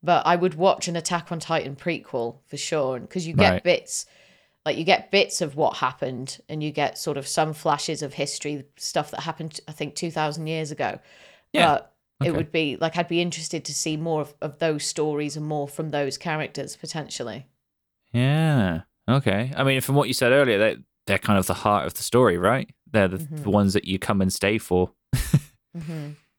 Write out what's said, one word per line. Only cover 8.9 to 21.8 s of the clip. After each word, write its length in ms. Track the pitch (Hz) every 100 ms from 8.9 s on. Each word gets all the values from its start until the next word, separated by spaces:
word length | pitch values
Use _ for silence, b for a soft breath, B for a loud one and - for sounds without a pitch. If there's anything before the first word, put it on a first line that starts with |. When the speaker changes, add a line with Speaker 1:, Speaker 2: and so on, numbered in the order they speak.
| 175 160
Speaker 1:
that 120 | -
happened, 360 | 165 160 160 - -
I 60 |
think, 240 | 151 151 -
two 160 | 175
thousand 340 | 160 156 151 156
years 240 | 160 156
ago. 300 | 147 120 - b b b b b
Speaker 2:
Yeah. 140 | 302 175
Speaker 1:
But 200 | 147 - _ _ _
it 60 | 151
Speaker 2:
Okay. 80 | 156
Speaker 1:
would 160 | 156
be, 240 | 165 156 127
like, 220 | 165 170
I'd 100 | 175
be 140 | 170
interested 420 | 175 165 160 165
to 80 | 151
see 240 | 147 - 156
more 240 | 165 160
of, 140 | 143 -
of 160 | 156 139
those 260 | 165 151
stories 540 | - - 151 147 147 151
and 80 | 151
more 200 | 151 143
from 240 | - 160
those 280 | 147 143 135
characters, 580 | 175 156 156 - 143 -
potentially. 680 | 160 165 139 - 117 110 135 _ _ _ _ _ _
Speaker 2:
Yeah. 720 | 117 131 151 160 143 95 82 - _ -
Okay. 440 | 127 139 98 123 139
I 80 |
mean, 160 | 135 131
from 140 | -
what 120 | 139 127
you 40 |
said 180 | 127 123
earlier, 260 | 131 135 101
they, 180 | 110 65 - _ -
they're 100 | 98
kind 200 | - 101
of 80 | 92
the 80 |
heart 320 | 95 107 104